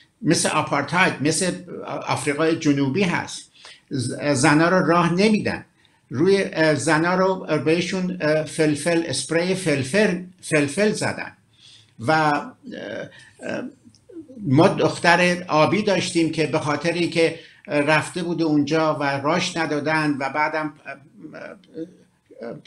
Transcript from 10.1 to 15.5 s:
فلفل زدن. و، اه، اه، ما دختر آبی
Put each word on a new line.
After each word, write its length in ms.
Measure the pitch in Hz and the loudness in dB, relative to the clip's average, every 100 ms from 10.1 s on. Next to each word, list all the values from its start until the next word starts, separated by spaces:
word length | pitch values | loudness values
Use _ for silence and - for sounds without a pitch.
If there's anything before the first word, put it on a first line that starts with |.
| - - - | 0 -8 -16
فلفل 500 | - 156 147 165 214 | -2 0 0 0 0
زدن. 460 | - 127 95 - - _ _ - - _ - | 0 -4 -6 -10 -16 _ _ -20 -20 _ -8
و، 120 | 117 | 0
اه، 420 | 156 151 147 - - - - 98 110 - - - - | 2 2 0 -4 -16 -16 -12 -10 -10 -12 -16 -20 -16
اه، 200 | - - 240 - - _ _ 339 - 247 | -10 -8 -10 -14 -20 _ _ -20 -18 -10
ما 260 | 196 135 185 | 0 4 4
دختر 760 | 156 - - 175 175 180 175 | 4 -2 2 4 6 4 2
آبی 340 | - | 0